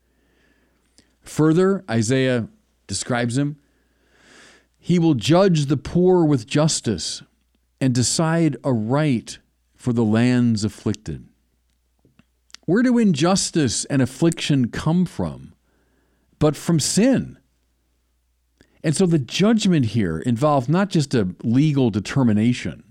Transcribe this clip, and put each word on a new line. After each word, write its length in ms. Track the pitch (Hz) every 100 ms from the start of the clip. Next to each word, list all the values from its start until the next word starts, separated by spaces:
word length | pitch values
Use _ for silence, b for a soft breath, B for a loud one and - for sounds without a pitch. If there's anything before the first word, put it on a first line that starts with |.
| _ _ _ _ _ _ _ _ _ _ _ _
Further, 600 | - - 156 160 190 196 -
Isaiah 600 | 113 110 131 131 123 104 _ _ _ -
describes 500 | 98 - 123 120 123
him. 200 | 143 147 b b b b b b b b b b b _
"He 200 | - 175
will 140 | 165
judge 540 | 135 98 170 202 160 139
the 100 | 143
poor 480 | - 175 180 185 156
with 220 | 143 107
justice 760 | 147 156 - - 92 - - - _ _ _ _ -
and 140 | 135
decide 640 | 123 113 - 160 165 160 151
a 100 | 143
right 640 | 120 107 139 156 117 - - _ _ _ _
for 180 | -
the 100 | 120
lands 600 | 110 113 123 123 120 110
afflicted." 640 | 107 - - 80 - 69 - _ _ _ _ _ _ _ _ _ _ _ _ - -
Where 160 | 190
do 160 | 254 240
injustice 880 | 214 143 170 190 - 175 135 - -
and 160 | 139
affliction 680 | 123 - 170 165 - 143 120
come 360 | - - 170 180
from? 480 | - 85 65 69 - _ _ _ _ _ _ _ -
But 160 | 151 147
from 240 | - 165
sin. 580 | - - 240 240 67 - _ _ _ _ _ _ _ _ _ _ _ b b b
And 120 | - 139
so 100 | 190
the 140 | 165
judgment 680 | 117 - 196 226 196 170 117
here 320 | 120 95 80
involved 480 | - 113 151 143 120
not 220 | 170 202
just 240 | 175 139
a 220 | 127 95 87
legal 480 | 120 123 156 139 123
determination, 920 | 104 95 - 123 104 113 120 92 60 -